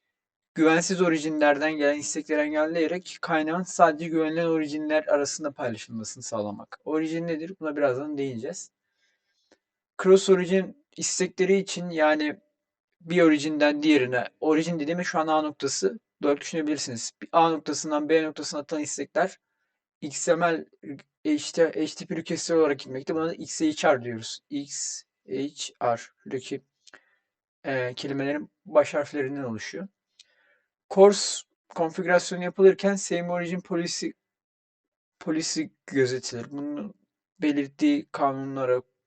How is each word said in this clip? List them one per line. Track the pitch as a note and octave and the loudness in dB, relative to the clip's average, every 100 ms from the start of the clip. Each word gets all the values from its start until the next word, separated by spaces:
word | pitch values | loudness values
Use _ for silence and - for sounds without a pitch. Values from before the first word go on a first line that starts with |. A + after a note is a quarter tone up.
| _ _ _ _ _ - | _ _ _ _ _ 2
güvensiz | D#3+ E3 F3 F3+ | 4 4 2 2
orijinlerden | F3+ D#3+ D#3 D3+ D3 C#3+ D3+ | 2 2 0 2 4 4 2
gelen | D#3 C#3+ D3 | 0 0 0
istekleri | C#3+ E3 D3 D3+ | -4 -6 -2 -2
engelleyerek | D3+ D3+ D#3 E3 D#3 F3+ - - | 0 0 0 0 0 -2 -8 -10
kaynağın | - D#3+ D#3 E3+ | -2 0 0 -2
sadece | F3+ - E3+ D3+ E3+ | -2 4 4 4 -2
güvenilen | D#3+ D#3 D#3+ E3+ | 0 0 0 0
orijinler | D#3+ D3+ D3+ D3+ D#3 D#3 | 0 0 -4 0 0 2
arasında | D3 C#3 - D3 | 0 0 -4 -8
paylaşılmasını | C#3 C3 G#2+ - A#2 G#2+ - | -6 -6 -6 -10 -10 -10 -12
sağlamak. | B2 A2+ G#2 G#2 A2 - - | -8 -6 -6 -8 -14 -14 -4
Orijin | D#3 D#3+ E3 E3+ | -4 -2 -4 -4
nedir? | D#3+ E3 F#3+ | -6 -8 -10
Buna | D#3+ D3 | -8 0
birazdan | C#3+ B2+ D3+ D3 | 0 0 -4 -6
değineceğiz. | C#3 A#2+ A2+ - - _ _ _ _ _ _ _ _ _ _ _ _ - | -6 -6 -8 -10 -16 _ _ _ _ _ _ _ _ _ _ _ _ 0
Cross | F#3+ F#3+ F#3+ | 6 8 8
origin | F#3 F3 F#3+ F#3+ - _ - | 4 4 0 0 -8 _ -8
istekleri | - - F#3 - F#3+ G3 | -4 -2 -2 0 2 2
için, | F#3+ - F3 | 0 -6 -6
yani | E3 D3+ D3+ D4+ - _ _ _ _ _ _ | 2 2 2 -2 -6 _ _ _ _ _ _
bir | E3 F3+ | -2 4
orijinden | E3 D3+ D3 D3+ D3 D3 | 6 6 2 2 2 4
diğerine, | D3+ D3 B2 B2+ - - | 4 4 4 0 -4 -2
origin | D3+ D#3 E3 E3+ | 2 2 2 -2
dediğime | D3 F3 | -4 -4
şu | F3 E3+ | -2 -2
an | D#3 | 0
A | D#3 | 0
noktası | D3+ - C#3 - G3 A3+ _ - | 0 -4 -4 -2 -2 -4 _ -4
olarak | D3 D3 | -2 -2
düşünebilirsiniz. | - E3+ D3+ D3 - A#2 - - | -2 -4 -2 -4 -6 -8 -10 -12
Bir | - | -2
A | E3 E3 | 2 4
noktasından | D#3+ D3+ C#3+ D#3+ D3+ D3+ | 2 -4 -6 -4 -2 2
B | D#3+ | 2
noktasına | D#3 D3+ C#3+ D3+ | 2 -6 -8 -8
atılan | C#3 D#3 | -6 -6
istekler | D3 - C#3 - F3+ - _ _ _ _ _ _ | -6 -8 -4 -2 -2 -4 _ _ _ _ _ _
X | D3+ C3+ - | -10 -4 0
M | E3 F3 | 2 2
L, | E3 D#3 _ - C#3 - _ | 0 -6 _ -16 -16 -18 _
işte | - - - - D#3+ - | -2 -2 0 2 2 2
H | D#3 - | -4 -6
T | |
T | E3 | -8
P | E3 | -8
request'ler | E3 E3 - E3 | -6 -6 0 2
olarak | D3+ C#3 | 4 2
gitmekte. | C3+ C3 C#3 D#3+ | -6 -8 -4 -2
Buna | E3 | -2
da | |
X | E3+ D#3 - | -6 -10 -2
H | D#3 D3+ F3 | -2 2 2
R | C3+ | 2
diyoruz. | A#2+ A2+ A2+ - - | 0 -8 -8 -14 -10
X | D3 C#3+ - - - - _ - | -10 -8 -8 -8 -10 -16 _ -8
H | C3+ C#3+ - - - | -6 -6 -8 -12 -4
R. | B2 A#2 - _ | 0 -2 -4 _
Şuradaki, | - C3+ - C#3 - _ _ - _ _ _ _ _ _ | -10 -8 -6 -10 -12 _ _ -20 _ _ _ _ _ _
e, | D#3 C3+ B2 | -6 -4 -4
kelimelerin | B2 C#3 C#3 C#3 D3 - _ - | -6 -6 -4 -2 -4 -8 _ 0
baş | - - | 2 2
harflerinden | D#3+ C#3+ D3 C3 C#3+ | 0 -4 -4 -4 -6
oluşuyor. | C3 G#2+ - D#3+ G3 _ _ _ - _ _ _ _ _ - | -8 -8 -10 -12 -14 _ _ _ -20 _ _ _ _ _ 0
Course | - G3 G3 - - - _ - | 8 8 8 0 -6 -12 _ -10
konfigürasyonu | - E3 E3 F3 F3 - F#3 | -4 -4 -2 2 2 2 -6
yapılırken | F3+ - F#3+ F#3 G3 G3 | -4 6 6 6 2 0
same | - F3 F3 | -2 -4 -2
origin | F3 E3+ F3+ | -4 -4 -6
policy, | - F3 E3+ - E3+ - _ _ _ _ _ _ _ _ _ - | -4 -4 -4 -4 -8 -10 _ _ _ _ _ _ _ _ _ -12
policy | - D#3+ D#3+ D#3+ D3+ _ - | -6 -4 -2 -4 -6 _ -4
gözetilir. | C#3 B2+ B2+ - A#2+ A#2 | 0 2 0 -6 -10 -10
Bunun | C#3+ C#3+ D3 G#2 - _ _ _ - | -10 -8 -8 -10 -14 _ _ _ -4
belirttiği | D4 D4 C#3 - D4+ - - | -2 0 -2 0 2 2 -2
kanunlara, | - C#3 C3+ C3+ C3+ B2+ B2+ - _ | -2 0 0 -6 -4 0 0 -2 _